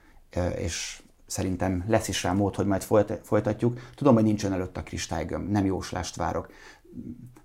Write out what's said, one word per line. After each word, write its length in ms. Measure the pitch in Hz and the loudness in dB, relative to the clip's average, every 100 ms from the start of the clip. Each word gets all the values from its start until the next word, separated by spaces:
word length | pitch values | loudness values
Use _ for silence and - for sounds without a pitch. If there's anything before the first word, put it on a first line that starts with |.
| - - - 90 | -20 -20 -8 -2
ö, 100 | 90 | -2
és 560 | 87 90 - - - - _ - | -2 -4 -6 -8 -12 -18 _ -10
szerintem 580 | - 92 90 90 92 98 | -4 -2 0 0 0 2
lesz 220 | 113 - | 0 0
is 140 | 95 | -2
rá 100 | 90 | 0
mód, 220 | 95 98 | 2 2
hogy 120 | 98 101 | 2 0
majd 160 | 95 | 0
folyt-, 380 | - 107 104 90 | 4 4 4 -2
folytatjuk. 580 | - 107 107 107 120 123 - | 0 0 2 0 0 -2 -8
Tudom, 200 | - 139 | 2 6
hogy 100 | 113 | 6
nincs 200 | 110 104 | 6 2
ön 80 | 98 | 0
előtt 240 | 92 90 90 | -2 -4 -8
a 60 | |
kristálygömb, 680 | - 87 - 82 82 78 85 | -8 -8 -4 -4 -4 -4 0
nem 140 | 104 | 2
jóslást 520 | 95 90 - 90 87 - | 2 0 -4 -6 -6 -4
várok. 360 | 85 82 - - - - - - - - - - | -2 -2 -6 -12 -20 -20 -18 -14 -14 -14 -16 -14